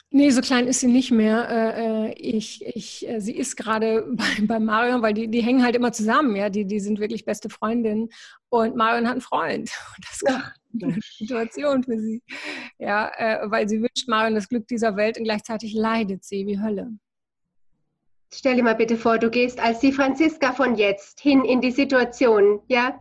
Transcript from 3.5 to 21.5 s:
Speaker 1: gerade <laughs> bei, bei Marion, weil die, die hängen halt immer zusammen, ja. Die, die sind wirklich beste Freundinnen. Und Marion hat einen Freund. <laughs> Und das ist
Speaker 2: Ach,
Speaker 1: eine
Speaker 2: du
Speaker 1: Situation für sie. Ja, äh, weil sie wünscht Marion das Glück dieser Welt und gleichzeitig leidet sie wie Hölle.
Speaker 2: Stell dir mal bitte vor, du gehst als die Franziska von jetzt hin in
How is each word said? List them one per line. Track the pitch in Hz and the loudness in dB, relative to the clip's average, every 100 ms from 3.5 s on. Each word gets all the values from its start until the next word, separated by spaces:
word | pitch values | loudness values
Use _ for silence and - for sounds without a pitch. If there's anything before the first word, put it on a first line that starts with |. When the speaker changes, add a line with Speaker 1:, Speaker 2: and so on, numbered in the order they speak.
| - | -6
Speaker 1:
gerade | 233 220 220 220 277 | -4 -2 0 0 -2
<laughs> | 240 | -4
bei, | 208 220 208 | -2 0 0
bei | 226 | 0
Marion, | 220 220 247 247 | 0 2 2 2
weil | 220 | 2
die, | 214 226 | 0 -2
die | 240 | 0
hängen | 226 262 | 2 4
halt | 247 | 4
immer | 240 240 | 2 0
zusammen, | 226 214 262 285 196 | 0 0 2 2 0
ja. | 208 | -2
Die, | 202 | -2
die | 196 214 | -2 -4
sind | 196 214 | -2 -2
wirklich | 208 226 | -4 -6
beste | - 214 214 | -6 -6 -8
Freundinnen. | - 220 240 220 214 226 - - - _ | -6 -2 0 0 -2 -4 -10 -20 -20 _
Und | 233 226 247 | 0 0 0
Marion | 220 233 233 | 0 2 0
hat | |
einen | 254 | -2
Freund. | - - - - - - | -4 -4 -2 -4 -6 -12
<laughs> | - - | -14 -18
Und | - | -16
das | - | -4
ist | 277 | -2
Speaker 2:
Ach, | 254 - - _ 226 | -2 -4 -16 _ -6
Speaker 1:
eine | 180 | -4
Speaker 2:
du | 175 - - | -4 -6 -10
Speaker 1:
Situation | 220 240 226 - 285 269 | -6 -6 -6 -4 0 0
für | 254 220 | 0 -2
sie. | 220 226 - - 302 277 247 - | -4 -6 -10 -14 -12 -12 -14 -8
Ja, | - 208 220 - | -2 -2 -2 -2
äh, | 226 220 214 | -2 -2 -2
weil | 226 214 | -2 0
sie | 214 | 0
wünscht | 233 - 254 | -2 -4 -2
Marion | 220 226 220 | 0 2 0
das | 196 | -2
Glück | 240 214 | -4 -4
dieser | 233 226 | -2 -2
Welt | 202 214 226 | 0 0 -2
und | |
gleichzeitig | 220 214 - 220 220 | -4 -4 -4 -8 -6
leidet | 214 220 226 202 190 | -2 0 0 -2 -6
sie | - 196 202 | -8 -6 -4
wie | 202 | -2
Hölle. | 220 196 233 214 _ _ _ _ _ _ _ _ _ _ _ _ _ | -2 -4 -6 -14 _ _ _ _ _ _ _ _ _ _ _ _ _
Speaker 2:
Stell | - 262 247 | -4 0 2
dir | |
mal | 240 226 | 2 2
bitte | 226 226 | 0 0
vor, | 233 220 | 2 2
du | 233 | 2
gehst | 240 247 247 | 2 0 0
als | 233 226 | -2 2
die | 269 | 2
Franziska | 269 269 262 320 - 262 | 2 2 2 0 2 -2
von | 262 254 214 | 2 0 2
jetzt | 202 196 - - | 2 0 -6 -4
hin | 285 269 | 4 4
in | 240 | 4